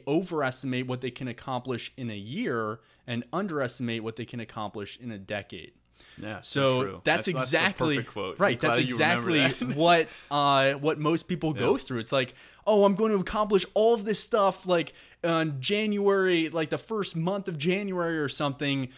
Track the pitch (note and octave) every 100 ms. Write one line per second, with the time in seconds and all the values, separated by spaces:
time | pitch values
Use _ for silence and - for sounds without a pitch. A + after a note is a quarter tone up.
0 | - D#3 F#3 D#3+ C3 B2+ C3+ B2+ B2+ B2+
1 | B2+ B2 B2+ A#2 - B2+ B2+ A#2+ - -
2 | A#2+ G2+ G#2 E3+ A#3+ A#2 G#2+ A2+ _ _
3 | - A#2+ - E3 G3+ D3+ B2+ - A#2+ A2+
4 | A2 A2 A2+ A#2+ A2 A2+ G#2 G#2+ G2+ -
5 | A#2+ G#2 G2 G#2 F#2+ F2+ - _ _ _
6 | - - G#2 G2+ - C#3 C3+ B2+ G2+ F2+
7 | D#3 E3 F#3+ C#3 C3 D#3+ F3 - E3 C#3
8 | A#2 G#2 F#2+ E2+ F#3+ A#2 - A#2+ B2+ A#2+
9 | - A#2+ A#2 D3+ C3+ C3 A#3+ C#3 E3+ E3+
10 | D#3+ - - C#3+ C#3+ C#3 C3+ C#3 D3 D3+
11 | D3+ E3 - F3+ D#3+ B2+ A#2+ C4 - B2
12 | A2+ C#3 B2+ - - - - G#3+ G3+ G3
13 | A3 G3+ F3 G#3+ G#3 G3+ - G#3 A3 A#3
14 | G3+ G3+ - A3+ G3 F3+ F#3 F3 - -
15 | - - E3+ E3 D#3+ C#3 B2+ G#3 G#3+ G3+
16 | G3 G3 F#3 E3+ D#3+ E3 D#3 - - A3
17 | F3+ E3 E3+ G3+ G3 D#3+ E3 F#3+ G3+ F3+
18 | E3+ D#3+ C#3+ - D3 C3+ C#3+ C#3 B2+